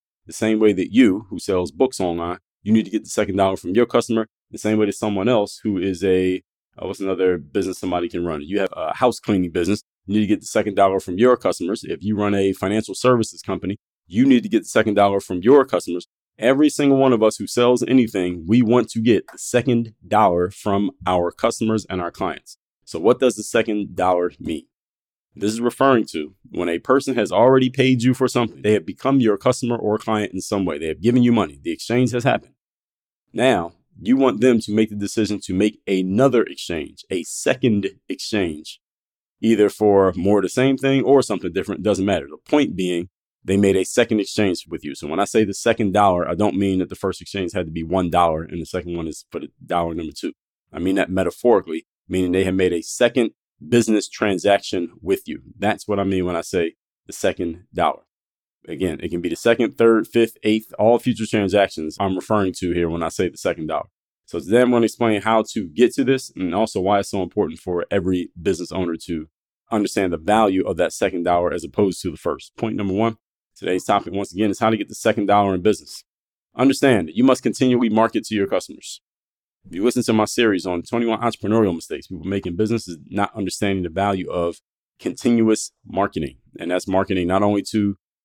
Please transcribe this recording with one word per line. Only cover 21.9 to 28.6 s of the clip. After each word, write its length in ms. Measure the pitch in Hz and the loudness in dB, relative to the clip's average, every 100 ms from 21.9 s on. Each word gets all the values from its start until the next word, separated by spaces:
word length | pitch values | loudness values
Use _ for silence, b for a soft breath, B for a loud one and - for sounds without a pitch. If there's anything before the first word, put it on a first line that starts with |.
| 92 | -6
our 100 | 87 | -8
clients. 460 | - 92 69 - - _ _ - | -6 -6 -8 -14 -20 _ _ -14
So 140 | 82 | 0
what 200 | 95 123 | 2 4
does 160 | 127 107 | 2 0
the 80 | |
second 520 | 107 117 110 104 98 90 | -2 -2 0 -2 -4 -2
dollar 360 | 90 90 87 - | 0 2 0 -4
mean? 260 | 85 80 - _ _ _ _ _ _ - | -8 -8 -10 _ _ _ _ _ _ -6
This 180 | 101 | -4
is 80 | 110 | -2
referring 440 | 120 - 139 123 - | -2 2 4 4 0
to 260 | 82 76 _ - | -6 -10 _ -12
when 200 | 87 87 | -6 -4
a 100 | 85 | -2
person 340 | - 135 135 120 | 0 0 2 -2
has 160 | 98 | 0
already 380 | 90 123 131 127 | 2 4 4 2
paid 320 | 127 131 127 | 2 2 4
you 120 | 120 | 2
for 140 | 127 127 | 2 0
something. 360 | 131 117 - | 0 -2 -2